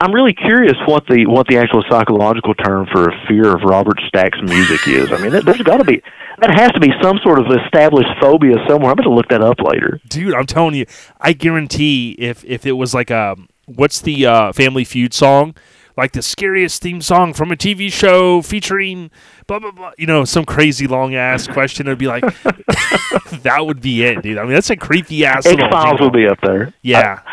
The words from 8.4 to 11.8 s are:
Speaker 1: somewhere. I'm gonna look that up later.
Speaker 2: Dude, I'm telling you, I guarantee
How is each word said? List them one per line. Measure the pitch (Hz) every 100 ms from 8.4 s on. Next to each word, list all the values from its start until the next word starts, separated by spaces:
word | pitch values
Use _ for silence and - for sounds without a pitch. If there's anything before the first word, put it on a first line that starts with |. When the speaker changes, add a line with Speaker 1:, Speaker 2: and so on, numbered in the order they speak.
| 143 117 -
Speaker 1:
somewhere. | 147 131
I'm | 165
gonna | 233
look | 120 -
that | 117
up | 110 123
later. | 85 - - - -
Speaker 2:
Dude, | 151 190
I'm | 127 135
telling | 160 165
you, | 147 117 - - -
I | 160
guarantee | 156 165 165 147 -